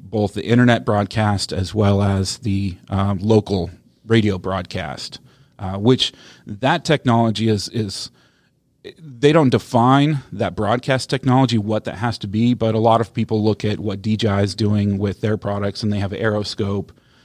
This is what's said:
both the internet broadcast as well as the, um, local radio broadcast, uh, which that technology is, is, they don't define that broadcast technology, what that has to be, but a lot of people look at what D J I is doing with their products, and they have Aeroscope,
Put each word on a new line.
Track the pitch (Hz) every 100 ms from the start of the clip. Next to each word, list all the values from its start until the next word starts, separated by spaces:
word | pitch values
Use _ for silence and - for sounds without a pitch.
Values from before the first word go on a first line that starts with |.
both | 95 107 101
the | 104
internet | 95 120 120 113
broadcast | - 104 101 113 104 101 -
as | 95 90
well | 107 101 98
as | 101 98 92 -
the, | 107 98 98 92 -
um, | 98 101 95
local | 104 110 - 98 85 - _ _
radio | 107 113 104 95
broadcast, | 95 95 90 98 78 - - - _ _ _ -
uh, | 95 98
which | 110 131 - - - -
that | - 104 131 127
technology | - 143 127 117 117 107 110
is, | 104 -
is, | 113 101 - - _ _ _ _ _ _ _ - -
they | 156 120 143
don't | 156 135
define | 117 - 120 123 139 147 143 -
that | 101 101 90
broadcast | 104 120 - 131 -
technology, | 135 131 127 127 113
what | 104 110
that | - 92
has | 120 -
to | 101
be, | 107 120
but | 120 113
a | 110
lot | 113 113
of | -
people | - 107 110
look | 107 101
at | 107 101
what | 104 98
D | 107 107
J | 110
I | 98
is | 101 -
doing | 104 104 101 98
with | 101 90
their | 110 107
products, | 101 101 101 -
and | 107
they | 104
have | 98
Aeroscope, | 101 110 104 101 - 101 101 - - _ _